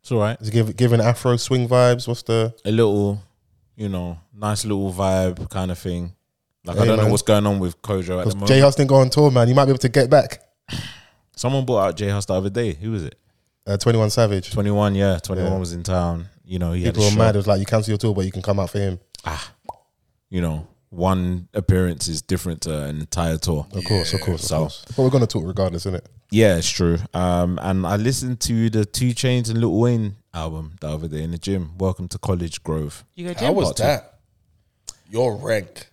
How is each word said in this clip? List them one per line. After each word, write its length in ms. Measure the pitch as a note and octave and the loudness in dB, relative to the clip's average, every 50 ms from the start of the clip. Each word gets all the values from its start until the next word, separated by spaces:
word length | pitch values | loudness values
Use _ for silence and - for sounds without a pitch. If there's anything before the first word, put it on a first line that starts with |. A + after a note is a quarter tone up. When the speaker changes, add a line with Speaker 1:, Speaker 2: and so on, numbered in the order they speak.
Speaker 1:
It's 100 | _ - | _ -2
all 80 | B2+ A2 | 0 0
right. 200 | G#2 G#2+ A#2+ - | 0 0 -2 -4
Speaker 2:
Is 60 | A2+ | -8
it 40 | A2 | 0
give, 240 | G#2 A#2+ A2 A2 - | 2 2 0 0 0
giving 240 | - B2 A#2+ A#2 A#2 | 0 2 4 4 4
Afro 340 | G#2+ A#2 A#2 - - B2+ A#2+ | 4 2 2 2 2 0 0
swing 300 | A#2 - - C3+ B2+ B2 | 0 0 0 0 0 2
vibes? 400 | A#2 B2 B2 B2 B2 B2 B2 - | 2 4 4 6 4 4 2 -2
What's 160 | - A#2+ - - | -6 -8 -6 -2
the 300 | - A2+ A2+ A2 A2+ A#2 _ _ | -2 0 0 0 -2 -4 _ _
Speaker 1:
A 80 | G2+ | 0
little, 500 | A2 A2+ A#2 G#2 G2+ G#2 G2+ G2+ G2+ G#2 F#2+ _ _ _ _ _ _ _ _ _ _ | 2 4 4 4 4 2 0 0 -2 -6 -10 _ _ _ _ _ _ _ _ _ _
you 140 | - A2 G2+ | -8 -6 -6
know, 280 | F#2+ F2+ F2 F2 E2+ E2 _ _ - | -4 -6 -6 -8 -10 -12 _ _ -14
nice 300 | G#2 G#2+ G#2 G#2 G2+ - | -6 -4 -4 -2 -2 -2
little 280 | G#2+ G#2 G2 G2 F#2+ F2+ | -2 -2 -2 -2 -4 -2
vibe 560 | F#2 G2 F#2+ F#2+ F#2+ F#2 F#2 F2 F2+ F#2+ F2+ | 0 0 2 2 2 0 0 -2 -6 -10 -8
kind 200 | - F#2+ F#2 F#2 | -6 -6 -4 -4
of 80 | F2 | -6
thing. 360 | - - F#2 F2 F2 F2 F2 F#2+ _ _ _ _ _ _ _ _ _ _ | -6 -6 -6 -6 -6 -8 -10 -12 _ _ _ _ _ _ _ _ _ _
Like, 140 | - - | -6 0
I 40 | G2+ | 2
Speaker 2:
Hey, 40 | A2+ | 4
Speaker 1:
don't 100 | A2+ A2 | 4 4
know 60 | A2 G#2+ | 4 4
Speaker 2:
man. 80 | G#2+ | 2
Speaker 1:
what's 120 | G2+ G2+ - | 2 0 2
going 220 | - G#2+ G#2 G#2 | 2 2 4 4
on 140 | G2+ G2+ G2 | 2 0 0
with 220 | F#2 F2 - _ | -2 -4 -6 _
Kojo 180 | - - G2+ F#2+ | -6 -4 -4 -4
at 60 | F2+ | -4
the 160 | F2 F#2 F2+ F2+ | -4 -6 -2 -2
Speaker 2:
'Cause 120 | G#2+ G#2+ | -2 -2
Speaker 1:
moment. 120 | G2 G2+ | -2 2
Speaker 2:
J 120 | G#2 C3 C3+ | 4 6 8
Hus 140 | C#3 C#3+ C3 | 8 6 6
didn't 140 | - C#3+ C3 | 4 2 6
go 60 | C3+ | 6
on 140 | C3+ C3 B2+ | 6 6 6
tour, 200 | - D3+ D3+ C#3+ | 4 4 4 6
man. 160 | B2+ B2 A#2 A#2+ | 6 6 4 6
He 40 | B2 | 6
might 120 | C#3+ C#3 | 4 6
be 60 | C3+ | 4
able 80 | C3+ B2+ | 2 2
to 100 | - B2 | 0 2
get 200 | A2+ C#3+ B2+ B2 | 4 2 4 6
back. 340 | D3+ C#3 - - - - _ _ _ _ _ - - - - - - - _ _ _ _ _ _ _ | 6 4 4 2 -8 -16 _ _ _ _ _ -12 -12 -10 -10 -12 -18 -20 _ _ _ _ _ _ _
Speaker 1:
Someone 300 | - - B2 C3+ C#3 C3 | -4 -2 -2 0 0 0
brought 220 | B2+ B2 G#2 G2 F#2 | 0 2 2 2 0
out 80 | E2+ | 0
J 120 | - G#2 G2 | -2 -2 -2
Hus 160 | G2+ G2+ G2 | -2 -2 -2
the 80 | - F#2+ | -2 -2
other 140 | F#2+ F#2+ G2+ | -2 -2 -2
day. 240 | G2 A#2+ A#2 G#2+ D#2+ | -2 -2 -2 -2 -4
Who 160 | D2 G2 A2+ | -6 -6 -6
was 120 | A2+ G2+ D#2+ | -6 -6 -6
it? 120 | C2+ - _ _ _ _ _ _ _ _ _ _ | -8 -12 _ _ _ _ _ _ _ _ _ _
Speaker 2:
Uh, 100 | G2+ G2+ | -4 -4
Twenty-one 320 | G2 - A#2 A2+ A2 A2 G#2 | 0 2 2 4 4 2 2
Savage. 400 | - A#2+ A#2 G#2 G2+ F#2+ F#2 - | 2 2 2 2 2 -2 -4 -4
Speaker 1:
Twenty-one, 440 | - G#2 G2+ G#2 G#2 G2+ G#2 G2+ G2 | -4 -2 0 0 2 2 2 2 2
yeah. 240 | G2 G2+ G2 F#2 E2 | 2 2 2 0 -2
Twenty-one 320 | - - F#2 F#2 F#2 F2+ | -4 -6 -4 -2 -2 -2
Speaker 2:
Yeah. 60 | F#2+ F#2+ | -2 -2
Speaker 1:
was 140 | F2+ E2+ F2 | -4 -6 -8
in 100 | F2 F2 | -8 -6
town. 460 | G2 F#2 F2+ F2 F2 E2+ E2+ F2 F#2+ _ _ _ | -2 -2 0 0 -2 -4 -6 -8 -14 _ _ _
You 120 | - F#2 | -10 -6
know, 140 | F2+ F2 E2 | -4 -2 -2
he 120 | E2+ F2+ F2 | -2 0 -2
Speaker 2:
People 200 | - - A2+ G#2 | -2 2 4 4
Speaker 1:
had 80 | G#2 | 4
a 40 | G2+ | 6
Speaker 2:
were 40 | A2 | 4
mad. 60 | A2+ A2 | 4 4
Speaker 1:
show. 40 | G2+ | 4
Speaker 2:
It 20 | |
was 100 | G2+ F#2+ | 2 2
like, 120 | G#2+ G2+ F#2+ | 2 2 0
"You 60 | G2+ | 2
cancel 260 | - A#2 A2 G#2 G#2+ | 0 0 0 0 0
your 60 | G#2+ | -4
tour, 160 | G2+ - A2 G2+ | -2 0 -2 0
but 80 | G2 F#2+ | 0 -4
you 60 | F#2+ | -4
can 100 | - F#2+ | -6 -6
come 180 | F#2 G#2 G2+ G2+ | -4 -2 -2 -2
out 80 | F#2+ F2+ | -2 -2
for 100 | - G#2 | -2 -4
him." 200 | G2+ G2 F#2 F#2 _ _ - - - | -2 -2 -4 -8 _ _ -20 -12 -10
Speaker 1:
Ah, 260 | - D#2+ C#2+ - - _ _ _ - - _ _ _ _ _ _ _ _ _ _ _ | -8 -8 -8 -12 -16 _ _ _ -18 -18 _ _ _ _ _ _ _ _ _ _ _
you 100 | F#2+ F2+ | -4 -4
know, 280 | F2 E2 D#2+ D#2 D#2 - _ _ _ _ | -2 -2 -4 -6 -10 -14 _ _ _ _
one 600 | - E2+ F2+ F#2+ F#2+ F#2 F2+ F2+ F2+ F2+ F2 _ - | -6 -2 0 0 0 0 0 -2 -4 -6 -8 _ -8
appearance 540 | G#2+ E2+ - F#2+ F#2 F#2 F2 E2+ - - | -4 0 2 2 2 2 0 -2 -4 -6
is 140 | E2+ D#2+ D2+ | -6 -6 -8
different 400 | - - F#2 F2 - F2+ E2 D#2 | -4 -4 -4 -4 -4 -8 -8 -8
to 220 | - E2 D#2 D2 C#2+ | -8 -6 -6 -6 -6
an 180 | C#2+ D2 D2+ | -6 -8 -8
entire 360 | D#2 - - F2+ E2+ E2 D#2+ | -8 -6 -4 -2 0 0 -2
tour. 300 | D#2 - F#2 D#2+ D2+ C#2+ - - | -2 -2 -2 -2 -2 -4 -6 -8
Speaker 2:
Of 100 | F#2 F2 | -10 -2
course, 300 | - A2 F#2+ E2 - - | 0 0 0 0 -2 -4
of 80 | G2+ | -2
Speaker 3:
Yeah. 40 | - | -2
Speaker 2:
course, 180 | G#2 F2 D2+ - | -2 -4 -4 -4
of 40 | |
Speaker 1:
So 120 | - D#2+ D#2 | -2 0 0
Speaker 2:
course. 260 | D#2+ D#2 - - - - A#2+ | -2 -2 -4 -14 -16 -8 -2
But 80 | - C3 | 2 2
we're 60 | C3 | 4
gonna 180 | C3 C3 A#2 | 4 4 2
talk 160 | G#2+ - G#2+ D#2+ | 2 0 -4 -4
regardless, 380 | F2+ F#2 G2+ F#2+ F#2 F2 E2 - | -4 -2 -2 -2 -2 -2 -4 -6
innit? 200 | G2 F#2 F2 _ - _ - _ _ | -6 -6 -6 _ -14 _ -20 _ _
Speaker 1:
Yeah, 280 | G2+ G#2 - G3+ - | 4 6 6 6 6
it's 100 | E2+ E2 - | 4 0 -2
true. 280 | - - F2+ E2+ E2+ D#2+ - - - | 0 2 2 2 2 0 -2 -6 -4
Um, 440 | F2 F2+ F2+ F2 F2 F2 F2+ F2+ - | -2 0 0 2 2 0 0 -2 -4
and 240 | - F#2 F#2+ F#2+ F2+ | -2 -2 -2 -2 0
I 80 | E2+ G2+ | 0 -2
listened 420 | G#2 G#2+ B2+ C3+ - B2+ B2+ B2 A2+ | 0 0 0 -2 -2 -4 -6 -6 -6
to 280 | - - A#2+ A2+ A2+ A2+ | -4 -2 0 2 0 2
the 140 | A2 A2 G#2 | 2 0 -2
Two 280 | - - - B2+ B2 A#2 | -2 -2 -2 -2 0 0
Chainz 360 | - - B2+ B2+ B2 A#2 A2+ | 0 0 0 0 0 0 -2
and 100 | A2+ A#2 | 0 0
Lil 160 | A#2 G#2 D#2+ G#2+ | 0 2 2 2
Wayne 380 | A#2 B2 A#2+ A2+ A2 G2+ G2+ - _ _ - | 2 2 2 0 -2 -4 -6 -12 _ _ -10
album 420 | E2+ D#2+ D#2+ D#2 D#2 D#2 D#2 E2+ - | -8 -8 -6 -8 -8 -10 -12 -14 -10
the 80 | - D2+ | -8 -8
other 180 | D#2 D#2 E2 | -6 -6 -6
day 160 | D#2+ D2+ D2+ D#2 | -8 -6 -6 -6
in 80 | E2 | -6
the 60 | E2+ | -8
gym. 400 | E2 - G2 G2 F#2+ E2+ D#2 E2+ | -6 -4 -4 -4 -4 -4 -6 -6
Welcome 300 | F2+ F#2+ F#2 F2+ - F2+ F2 | -2 -2 -2 -2 -4 -8 -10
to 80 | - | -10
College 460 | - - - F#2 F2 F2 E2 - - _ | -8 -4 -2 -2 -2 -4 -8 -8 -10 _
Grove. 420 | E2+ D#2 D#2 D2+ D2 - - - _ _ | -6 -4 -4 -6 -8 -10 -14 -20 _ _
Speaker 4:
You 120 | F3+ E3+ | -12 -12
go 60 | F3+ F3 | -10 -8
Speaker 3:
How 60 | - A#3 | -4 -2
Speaker 4:
gym? 80 | C#4 - | 0 0
Speaker 3:
was 100 | G3 D3 | 0 0
Speaker 1:
Part 100 | F2+ - | -2 -2
two. 60 | - G#2+ | 0 0
Speaker 3:
that? 360 | - C#3+ - - - _ _ _ _ _ _ _ _ _ _ _ _ _ _ _ - _ _ _ _ | 0 0 -2 -6 -14 _ _ _ _ _ _ _ _ _ _ _ _ _ _ _ -20 _ _ _ _
Your 260 | G2+ A2+ B2+ B2 G#2 | -2 0 0 0 -2
rank. 520 | - - G#2+ A2+ G#2 F2+ - _ - - _ | -4 -4 -2 -2 -2 -2 -6 _ -20 -20 _